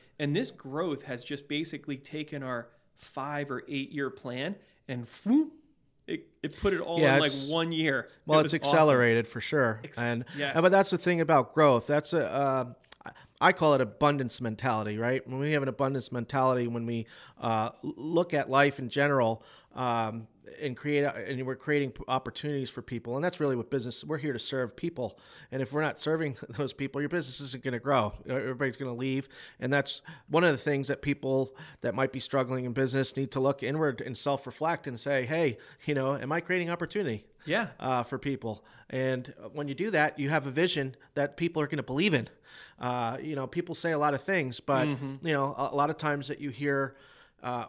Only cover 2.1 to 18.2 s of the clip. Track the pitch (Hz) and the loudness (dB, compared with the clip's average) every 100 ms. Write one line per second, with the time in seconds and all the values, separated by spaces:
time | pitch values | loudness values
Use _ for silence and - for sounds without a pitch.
2.1 | 156 151 147 131 120 117 _ _ - - | -10 -8 -8 -6 -6 -8 _ _ -20 -12
3.1 | - 139 147 143 127 - 139 139 151 135 | -8 -6 -4 -4 -6 -6 -6 -4 -4 -4
4.1 | 131 131 123 151 202 _ _ - 123 117 | -4 -8 -6 -6 -6 _ _ -10 -8 -8
5.1 | - 202 277 311 - _ _ _ _ - | -6 2 4 2 -4 _ _ _ _ -8
6.1 | 160 - _ 156 - 202 180 - 170 151 | -8 -10 _ -10 -2 -2 0 0 4 6
7.1 | 135 151 135 139 165 165 160 160 131 - | 6 4 0 -2 0 0 0 2 0 -2
8.1 | - - 156 151 156 143 156 156 131 120 | -8 4 4 6 2 4 8 8 8 6
9.1 | 117 113 120 - 151 120 110 120 - 120 | 6 2 -6 -2 2 2 0 -6 -4 -2
10.1 | 117 123 143 143 147 180 190 196 180 175 | -2 -4 -4 -2 4 6 8 6 2 2
11.1 | 170 160 151 120 - 147 123 - 147 - | 2 6 6 6 6 8 6 4 0 2
12.1 | 170 104 127 139 131 123 - _ - - | 0 0 0 2 0 -2 -8 _ -20 -20
13.1 | - - - 180 185 156 139 117 - 147 | -20 -16 2 4 6 6 6 4 2 2
14.1 | 143 127 - 120 110 131 110 107 107 117 | 4 -2 -4 -4 -2 0 0 -2 -2 0
15.1 | 131 - 131 147 151 135 110 135 139 - | -2 -4 -4 0 0 0 0 0 0 -4
16.1 | 123 117 135 131 127 120 117 117 117 110 | -6 -2 2 4 4 0 -2 -4 -4 -6
17.1 | - - - 117 110 113 - - - 147 | -12 -20 -6 -2 0 -2 -6 -10 -8 -2
18.1 | 165 | 0